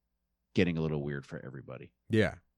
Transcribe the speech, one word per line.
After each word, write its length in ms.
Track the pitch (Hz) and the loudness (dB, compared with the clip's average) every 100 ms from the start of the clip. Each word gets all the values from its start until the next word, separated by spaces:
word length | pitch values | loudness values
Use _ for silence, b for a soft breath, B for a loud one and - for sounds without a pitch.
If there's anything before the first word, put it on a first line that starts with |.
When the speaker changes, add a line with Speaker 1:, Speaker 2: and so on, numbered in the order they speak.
| _ _ _ _ _ | _ _ _ _ _
Speaker 1:
getting 220 | - 87 82 | 2 4 4
a 20 | |
little 220 | 80 76 | 0 0
weird 240 | 71 71 67 | -4 -6 -8
for 140 | - | -12
everybody. 480 | - 67 - 64 - _ - | -12 -14 -14 -16 -16 _ 0
Speaker 2:
Yeah. 260 | 110 92 - _ | 2 2 0 _